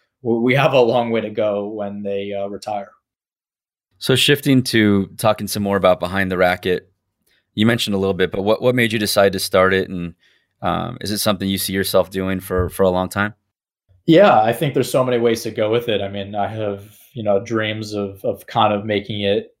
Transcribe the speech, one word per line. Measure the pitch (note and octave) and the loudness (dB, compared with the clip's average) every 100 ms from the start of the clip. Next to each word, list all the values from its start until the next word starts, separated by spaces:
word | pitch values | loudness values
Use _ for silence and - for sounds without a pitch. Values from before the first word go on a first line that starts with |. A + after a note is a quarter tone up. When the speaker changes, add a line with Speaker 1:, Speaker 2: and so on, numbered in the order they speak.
| _ _ | _ _
Speaker 1:
w-, | B2 A#2 | -4 0
we | B2 C3 | 2 2
have | D3 | 4
a | C3+ | 4
long | A#2 B2 A#2 | 4 2 0
way | A2+ | -2
to | G#2+ | -4
go | G#2+ G#2+ G2+ G2+ | -2 -2 -2 -4
when | G#2+ G2+ G2+ | -8 -8 -8
they, | G2+ G2+ G2+ | -6 -6 -6
uh, | G2+ G2+ | -8 -8
retire. | G2+ - G#2 G2 _ _ _ _ _ _ _ _ _ _ _ | -10 -8 -8 -10 _ _ _ _ _ _ _ _ _ _ _
Speaker 2:
So | - B2+ | 0 2
shifting | - C#3+ D3 C3 | 2 2 2 2
to | B2+ A2+ G#2+ G2+ F#2+ G2 | 2 2 4 2 0 -2
talking | A2 G#2+ G#2 | 0 0 -4
some | G#2+ | -4
more | G2+ G2 | -2 2
about | F#2 F2+ | 4 2
Behind | F2 G2 F#2+ | 0 -2 -2
the | F2+ | 2
Racket, | F2+ F2+ F#2 F2+ - _ _ _ _ _ _ | 2 2 -2 -4 -6 _ _ _ _ _ _
you | - A2 | 0 0
mentioned | A#2 - | 0 -2
a | G2+ | -2
little | F#2+ | -2
bit, | F#2 F2+ | 0 -2
but | G2+ | 0
what, | G2+ A2 | 0 2
what | B2 | 2
made | B2+ A#2 | 2 0
you | A2 | 0
decide | G#2 - G2+ | 0 2 2
to | F#2 | 2
start | - F#2+ F#2+ | 0 2 4
it? | F#2+ - | 2 0
And, | F#2 F2 - _ _ _ _ | -6 -10 -12 _ _ _ _
um, | F2+ F2 F2 E2+ | -4 -4 -6 -8
is | - | -8
it | G#2+ | -4
something | A2 F#2+ G2 | -2 -2 -2
you | F#2+ | -2
see | - | -2
yourself | F#2+ F#2 F#2+ F2+ | -2 0 0 0
doing | G2 F#2+ F#2+ | -2 -4 -4
for, | F2+ F#2 F2+ | -2 -2 -2
for | - | 0
a | F#2+ | 2
long | F2+ F2+ | 2 -2
time? | G2 G#2 - _ _ _ _ _ _ - | -2 -4 -6 _ _ _ _ _ _ 4
Speaker 1:
Yeah, | E3 G3+ A#2 | 8 8 6
I | A2 | 4
think | A#2 D3 | 0 -2
there's | C3+ A#2+ | 0 0
so | C#3 | 0
many | B2+ A#2+ | 0 2
ways | A#2 A2+ | 2 0
to | A2+ | -4
go | G#2+ G#2+ | -2 0
with | A#2 A#2 | 0 0
it. | G2+ | -4
I | G2 | -4
mean, | G2+ G2 | -8 -8
I | G#2 G2 | -4 -4
have, | A2 G#2 G2+ G#2 - _ | -4 -6 -6 -12 -20 _
you | A#2+ | -6
know, | G#2 G2 | 0 0
dreams | - A2+ G#2+ G#2+ G#2 | 0 -2 -2 -4 -6
of, | G#2 G2 G2 | -6 -6 -6
of | A#2+ G2 - | -6 -6 -4
kind | A#2+ G#2+ | 2 2
of | G#2 | 2
making | G#2+ G#2 G2+ G#2 | -2 -4 -4 -4
it, | G2+ G#2+ - _ | 0 -2 -4 _